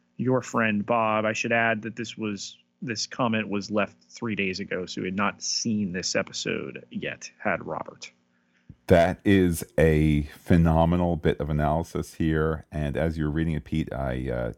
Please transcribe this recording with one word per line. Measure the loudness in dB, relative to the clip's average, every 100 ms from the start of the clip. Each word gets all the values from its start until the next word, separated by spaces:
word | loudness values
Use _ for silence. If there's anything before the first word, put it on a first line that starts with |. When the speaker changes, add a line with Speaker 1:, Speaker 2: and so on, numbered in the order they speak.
| _ -6
Speaker 1:
Your | 0 0
friend | 0 0 0 0
Bob, | 0 2 2 2
I | 0
should | -2 0
add | 2 2 0
that | -4 -8
this | -10 -6
was, | -6 -6 -10 -16 _ _
this | -8 -6 -6
comment | -2 0 0 -2
was | -6 -2
left | -2 -2 -6 _
three | -10 -6
days | -4 -4 -4
ago, | -6 -6
so | -6 -6
we | -4
had | -2
not | -2 -2
seen | -6 -4 -2 -2 -2
this | -4 -4
episode | -4 -4 -6 -6 -6 -8 -14 -14
yet, | -10 -10 -10 -16 -8
had | -4 -4
Robert. | -4 -10 -10 -16 -20 _ _ _ _ _ -20 -8 4
Speaker 2:
That | 6 6 2
is | 4 6 6 2 -2 2
a | 4 6 4 2 0 -4
phenomenal | 4 6 6 6 4 4 0 0
bit | 0 0
of | 0
analysis | 0 2 0 -2 -6 -6
here. | -2 0 2 0 -2 -6
And | -6 -4 -2
as | -2 0
you |
were | -2
reading | 0 -2
it, | -2
Pete, | -2 -4 -2
I, | -4 -4 -4 -4
uh, | -4 -6